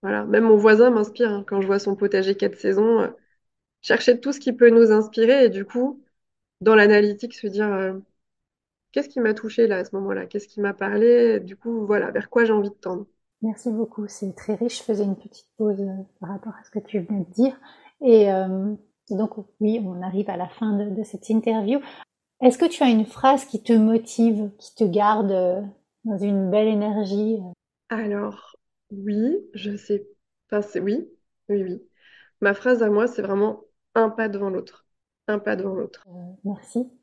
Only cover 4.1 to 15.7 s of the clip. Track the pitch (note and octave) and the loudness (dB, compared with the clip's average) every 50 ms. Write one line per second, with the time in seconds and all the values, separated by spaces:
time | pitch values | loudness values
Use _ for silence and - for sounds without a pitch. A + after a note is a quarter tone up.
4.1 | A#3+ A#3+ - C#4 C#4 C#4 - C4 A#3+ - A#3+ A#3+ A3+ A#3 A#3 A3 G#3+ G#3+ G#3+ G#3+ | 2 2 2 -8 -8 -4 -4 -6 2 6 6 8 8 8 6 8 6 4 2 0
5.1 | - - A3+ A3+ C4+ C#4 C4 A3+ F#3 G3 G3+ G3 - A#3+ B3+ C#4 C#4+ - _ _ | 0 0 4 4 6 6 6 4 4 -2 -10 -6 -4 -4 -4 -4 -4 -8 _ _
6.1 | _ _ _ _ _ _ _ _ _ _ F#3 G#3 A3 G#3+ G#3 G#3 G#3+ G#3 G#3 G#3 | _ _ _ _ _ _ _ _ _ _ 2 4 6 6 8 8 6 6 4 2
7.1 | G3+ G#3 - A#3 - - - G#3 F#3+ G3+ G#3+ G#3 G3+ F#3+ F#3+ F#3+ F#3+ F#3+ G3 _ | -2 -6 -10 -14 -14 -10 -12 -8 -6 -4 -4 -4 -2 -4 -4 -6 -6 -10 -14 _
8.1 | _ _ _ _ _ _ _ _ _ _ _ _ _ _ _ _ _ C#4 C#4+ C#4+ | _ _ _ _ _ _ _ _ _ _ _ _ _ _ _ _ _ -6 -6 -4
9.1 | - C4 A#3 A3 G#3+ A3 - A3 - - A#3 A3 G3+ F#3 F3 - - F#3+ F#3+ G3 | -4 -2 -2 -2 -2 -2 -6 -8 0 0 2 2 2 -2 -4 -6 -8 -8 -6 -6
10.1 | G3 G3 F#3 F3+ - G#3 G3+ _ _ - G3+ G3+ G3 G3 G3 G3 G3+ G#3 A3 A#3+ | -6 -6 -8 -8 -10 -10 -10 _ _ -6 -4 -4 -4 -4 -6 -4 0 2 4 6
11.1 | A#3+ A#3+ A#3+ A#3 A3 G#3 F3+ F3+ G3 _ _ A3+ A#3 A3+ G#3 G3+ G#3 G#3 - - | 6 6 4 4 2 0 -4 -8 -18 _ _ -8 -6 -6 -2 0 0 -2 -2 -2
12.1 | - - G3+ - - A#3+ A#3 A3 A3 G#3+ G3+ G3+ G3+ _ - F3+ F3+ F3+ G#3 _ | -6 -8 -8 -2 0 0 2 2 2 0 0 -2 -6 _ -10 -10 -8 -8 -10 _
13.1 | _ _ _ _ _ _ A3 A3 G#3+ - - B3 A3 G#3+ A3+ A3+ - - G#3 G3+ | _ _ _ _ _ _ -8 -8 -8 -6 -8 -6 -4 -4 -6 -6 -8 -12 -12 -12
14.1 | - - G#3 F#3+ F#3 - - - G#3+ G3 A3+ A#3+ - - - - A3 G3 G#3 G3+ | -12 -12 -12 -12 -12 -12 -8 -8 -6 -4 -4 -6 -6 -8 -6 -6 -4 -4 -2 -4
15.1 | G3 - - - _ - _ _ _ _ A3 G#3+ | -4 -8 -10 -20 _ -20 _ _ _ _ -2 -2